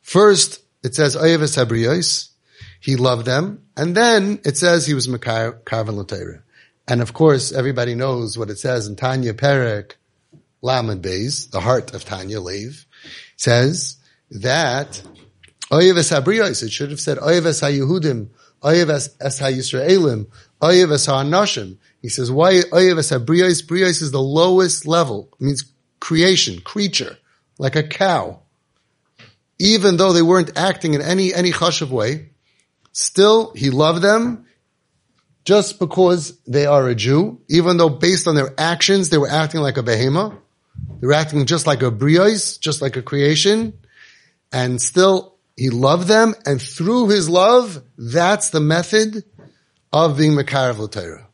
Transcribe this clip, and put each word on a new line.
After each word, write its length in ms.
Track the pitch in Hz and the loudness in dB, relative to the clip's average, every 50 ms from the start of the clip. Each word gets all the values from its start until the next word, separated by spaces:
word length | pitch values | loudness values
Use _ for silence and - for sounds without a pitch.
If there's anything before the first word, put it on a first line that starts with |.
First, 600 | _ - - 180 214 208 196 165 - - - - _ _ _ _ - | _ 0 2 4 6 6 6 4 0 -4 -6 -18 _ _ _ _ -12
it 100 | 127 - | -8 -2
says, 220 | - 151 139 110 | 0 0 0 0
"Oyev 280 | - 160 165 165 156 151 | 2 2 2 2 2 0
es 120 | 135 - | -2 0
habriyos." 760 | 127 127 113 117 113 117 120 151 180 170 - - - - _ _ _ _ _ _ _ - - - _ | -2 0 0 0 -2 0 0 0 -2 -2 -4 -4 -6 -8 _ _ _ _ _ _ _ -20 -20 -20 _
He 160 | - 139 135 | -4 -4 -2
loved 280 | 123 127 131 123 117 110 | 0 2 0 0 0 -2
them, 380 | 127 127 143 170 202 208 - _ _ _ | -2 -2 -2 -2 -4 -10 -14 _ _ _
and 180 | - 147 175 175 | -6 -4 -2 2
then 460 | 208 240 240 226 208 196 202 208 - - | 2 4 4 4 2 2 0 -4 -4 -4
it 140 | 151 135 | -4 -4
says 280 | - 175 175 170 170 135 | 0 2 2 2 2 0
he 80 | 139 147 | -2 -2
was 140 | 131 123 | -2 -2
mekaven 880 | 131 123 120 - 123 110 113 113 117 - - _ - - 117 110 107 107 | -4 -6 -6 -4 -4 -4 -2 -4 -4 -8 -12 _ -6 -6 -4 -4 -6 -8
l'Torah. 480 | 104 95 - 104 95 90 87 82 78 _ _ _ _ _ _ _ _ _ | -8 -8 -10 -10 -12 -12 -14 -16 -20 _ _ _ _ _ _ _ _ _
And 160 | - 123 120 | -4 -2 -2
of 120 | 120 - - | -2 -4 0
course, 400 | - 165 156 143 127 - - - | 2 4 4 4 2 0 -4 -4
everybody 420 | 135 123 139 131 123 120 120 117 | -4 -4 -2 -4 -4 -4 -4 -4
knows 420 | 117 131 135 127 120 117 107 98 | -4 -4 -4 -4 -4 -6 -8 -8
what 120 | 113 110 101 | -10 -10 -10
it 100 | 104 - | -10 -8
says 280 | - 131 127 120 104 | -6 -4 -4 -4 -6
in 100 | 107 101 | -8 -10
Tanya 360 | - 135 127 131 131 127 117 107 | -6 -4 -4 -2 -2 -4 -4 -4
Perek, 600 | 110 139 143 139 135 123 117 107 104 101 _ - _ _ _ _ _ _ _ _ _ _ _ _ _ - | 0 0 0 2 2 0 -2 -4 -6 -10 _ -20 _ _ _ _ _ _ _ _ _ _ _ _ _ -4
Lamed 400 | 123 131 127 117 110 104 92 87 | -2 -2 -2 -2 -4 -6 -6 -8
Beis, 480 | 95 92 95 110 135 147 - - _ | -8 -6 -6 -6 -8 -8 -10 -12 _
the 80 | - 95 | -8 -6
heart 340 | 90 117 127 120 - - - | -2 0 -2 -2 -2 -8 -16
of 100 | 92 - | -16 -14
Tanya, 380 | - 104 92 92 98 107 107 | -14 -14 -12 -12 -12 -12 -10
Lev, 460 | 90 90 95 101 107 123 147 - _ _ _ - - - - - - _ _ | -10 -10 -10 -12 -12 -14 -16 -20 _ _ _ -20 -20 -20 -20 -20 -20 _ _
says 600 | - - 123 117 120 123 139 170 180 - - - _ _ _ _ _ _ _ | -4 0 2 4 4 4 2 0 -4 -8 -10 -12 _ _ _ _ _ _ _
that, 680 | 117 104 104 127 135 160 160 131 120 135 147 - - - - - - - _ _ _ _ - _ _ _ - _ | -14 -8 -4 -2 -2 0 0 -2 -2 -4 -6 -10 -14 -20 -20 -20 -20 -20 _ _ _ _ -20 _ _ _ -4 _
"Oyev 280 | 135 156 180 185 185 | 4 6 6 6 6
es 120 | 170 156 - | 4 2 0
Habriyos," 540 | 170 143 127 170 214 226 214 180 123 - 113 | 0 0 0 0 0 0 0 -2 -2 -6 -8
it 80 | 107 | -8
should 180 | 107 - 147 143 | -8 -8 -8 -10
have 100 | 147 147 | -8 -8
said 200 | - 156 139 131 | -6 -6 -6 -2
Oyev 260 | - 151 170 175 160 | 0 2 2 2 2
es 160 | 165 147 - | 0 -2 0
HaYehudim, 680 | 156 143 143 139 135 135 175 190 151 151 127 113 104 107 _ _ _ _ _ _ - | -2 -2 0 0 0 0 -2 0 -2 -2 -4 -4 -8 -12 _ _ _ _ _ _ 0
Oyev 260 | 143 160 175 175 151 | 2 4 4 4 2
es, 260 | 151 139 - - _ _ | 0 -2 -4 -10 _ _
es 180 | 131 139 135 - | -8 -8 -6 -4
HaYisraelim, 880 | 139 135 131 131 127 - - 131 135 170 190 196 165 143 117 110 101 - _ - _ _ _ _ | -4 -4 -4 -4 -4 -6 -4 -4 2 4 4 4 4 2 0 -2 -8 -12 _ -20 _ _ _ _
Oyev 320 | 151 160 180 180 185 156 | 2 4 4 4 4 4
es 140 | 147 135 - | 2 0 0
HaAnashim. 720 | - 139 135 139 147 165 190 208 196 - 127 104 92 92 _ _ _ _ _ | 0 -2 -2 0 0 0 0 0 0 -4 -8 -10 -12 -16 _ _ _ _ _
He 80 | - 104 | -12 -10
says, 220 | - - 127 117 | -6 -6 -4 -2
why 220 | 131 143 165 185 190 | 0 2 4 4 4
Oyev 440 | 180 175 175 - 175 185 185 175 | 4 2 2 2 4 4 4 2
es 140 | 160 143 - | 2 -2 -2
Habriyos? 520 | 143 127 113 131 165 175 185 185 175 - - | -4 -4 -2 0 2 2 2 2 0 -2 -4
Briyos 380 | - 165 185 185 180 170 - | -6 -2 0 0 0 0 -2
is 100 | 160 143 | -6 -4
the 100 | 131 135 | -4 -4
lowest 680 | 135 135 143 160 170 185 185 185 185 170 - - - | -4 0 2 2 2 4 4 2 2 2 -2 -6 -4
level, 420 | 147 165 175 165 131 107 101 104 _ _ _ | -2 0 0 0 -2 -4 -10 -10 _ _ _
it 40 | 127 | -4
means 280 | 139 143 131 - _ _ _ _ _ _ _ | -4 -4 -4 -10 _ _ _ _ _ _ _
creation, 600 | - - 165 160 170 190 185 - - 117 92 87 | -8 -4 0 2 2 4 2 2 -2 -4 -6 -12
creature, 560 | - - - 208 202 185 - - - 87 - _ _ _ _ _ _ _ _ - | -16 -10 -6 -4 -4 -4 -4 -6 -8 -8 -14 _ _ _ _ _ _ _ _ -4
like 160 | 139 131 - | -4 -2 0
a 80 | 156 151 | -2 -4
cow. 580 | 156 - - 196 190 170 143 90 87 85 _ _ _ _ _ _ _ _ _ _ _ _ _ _ _ _ _ - _ _ _ _ _ _ - | -4 -2 0 0 2 2 0 -2 -6 -12 _ _ _ _ _ _ _ _ _ _ _ _ _ _ _ _ _ -20 _ _ _ _ _ _ -2
Even 380 | 175 202 220 214 185 202 180 | 0 2 2 4 4 4 6
though 140 | 170 190 190 | 6 6 4
they 120 | 175 170 165 | 6 4 6
weren't 340 | 165 180 185 170 151 - | 6 4 4 2 0 -2
acting 380 | - 175 196 180 - - 160 151 | -2 0 0 -2 -2 -2 -2 -2
in 80 | 143 147 | -2 0
any, 320 | 156 180 190 190 185 185 | -2 0 0 0 0 0
any 160 | 175 180 180 | 0 -2 -2
chashuv 380 | 156 - 165 175 156 - 160 131 | 0 0 -2 -2 -2 -2 -6 -4
way, 420 | 131 117 107 120 147 156 - - _ _ _ _ _ _ _ _ _ _ _ _ _ | -2 -2 -2 -2 -4 -6 -10 -18 _ _ _ _ _ _ _ _ _ _ _ _ _
still 600 | - - - - 185 196 208 220 226 220 220 - | -6 -6 -2 2 2 4 4 4 2 0 -2 -6
he 160 | - 127 139 | -4 -2 -2
loved 320 | 127 135 151 160 170 170 | 2 2 2 2 2 2
them 460 | 180 202 214 226 233 247 240 214 - _ _ _ _ _ _ _ _ _ _ _ _ _ _ _ _ _ _ _ _ | 2 2 2 2 0 -4 -6 -8 -14 _ _ _ _ _ _ _ _ _ _ _ _ _ _ _ _ _ _ _ _
just 320 | - 196 208 190 - - | 2 4 4 4 0 -4
because 600 | _ 185 160 - 180 185 175 180 175 143 - - _ _ | _ -6 -2 2 4 4 4 4 0 -2 -10 -14 _ _
they 180 | 123 123 143 143 | -2 0 0 2
are 240 | 143 147 139 131 127 | 4 4 4 4 2
a 60 | 120 | -2
Jew, 460 | 110 104 123 139 156 190 220 240 - _ | -2 0 2 2 2 2 0 -6 -14 _
even 300 | - 156 170 165 175 180 | 0 2 2 4 4 4
though 120 | 170 170 160 | 4 2 2
based 380 | 139 156 - 175 190 175 - | 2 0 0 0 0 0 0
on 60 | 175 156 | 0 0
their 220 | 147 135 131 131 | 0 0 -2 -4
actions, 540 | - 156 165 175 170 - - 196 196 185 151 | -2 -2 -2 0 0 0 2 2 0 2 2
they 80 | 165 151 | 2 0
were 100 | 139 - | 0 0
acting 320 | 143 156 160 151 165 160 | 0 -2 -2 -2 -2 -2
like 160 | 147 139 - | -2 -2 -2
a 60 | 139 117 | -2 -2
behema. 520 | 120 113 110 127 135 139 175 208 214 202 - _ _ _ _ _ _ _ - - - - - | 0 0 0 0 0 0 -2 -2 -4 -8 -16 _ _ _ _ _ _ _ -16 -16 -16 -12 -6
They 80 | 120 | 0
were 60 | 127 147 | 0 2
acting 320 | 151 156 151 147 147 135 | 2 0 0 -2 -2 0
just 180 | 113 170 160 - | 0 -2 0 0
like 160 | 160 143 117 | 0 0 0
a 80 | 131 123 | 0 -2
briyos, 720 | 113 104 135 147 160 175 190 208 220 202 - - - - | -2 0 2 4 4 4 4 4 2 0 -6 -8 -8 -8
just 240 | - 156 147 - 143 | -6 -6 -6 -4 -6
like 140 | 135 113 | -6 -6
a 40 | 131 | -6
creation. 720 | 117 - 139 143 139 147 156 151 - 196 214 220 226 220 - - _ _ _ _ - _ _ _ _ _ _ _ _ _ | -8 -6 -2 0 2 2 2 2 2 2 2 0 -2 -6 -10 -16 _ _ _ _ -20 _ _ _ _ _ _ _ _ _
And 280 | - 131 123 127 127 117 | -4 -4 -2 -2 -2 -4
still, 560 | - - - 180 185 196 190 185 190 - _ _ _ _ _ | -6 -2 2 2 4 4 2 0 -4 -10 _ _ _ _ _
he 160 | - 131 131 | -4 -4 -2
loved 360 | 113 120 131 135 156 180 180 | 0 2 2 2 2 2 2
them. 280 | 175 214 220 226 226 214 - _ | 2 4 4 4 2 0 -4 _
And 160 | 143 143 123 | -2 -2 -2
through 480 | - - - - 165 190 240 247 233 196 | -4 -10 -8 -4 -2 0 0 2 2 2
his 180 | 208 202 165 | 2 2 2
love, 540 | 156 170 180 190 220 240 254 240 214 170 143 - _ _ | 2 2 4 4 6 4 4 2 0 -10 -16 -20 _ _
that's 540 | - 117 117 120 165 170 185 208 208 - - | -14 -12 -4 0 0 2 2 2 0 -2 -4
the 80 | - 156 | -2 0
method 640 | 151 151 160 170 170 - 214 214 220 220 214 214 - _ _ - - - _ _ _ _ _ _ _ _ | 0 2 0 0 -2 0 0 0 0 0 -4 -10 -12 _ _ -20 -20 -20 _ _ _ _ _ _ _ _
of 260 | - 151 165 160 143 | 0 2 2 2 2
being 160 | 143 156 156 151 | 2 2 2 2
Mekarev 440 | 143 135 - 143 139 131 127 117 | 2 0 -2 -2 0 0 -2 -2
L'Torah. 500 | 104 107 104 - 104 87 82 80 95 110 _ | -4 -10 -10 -10 -10 -10 -12 -14 -18 -20 _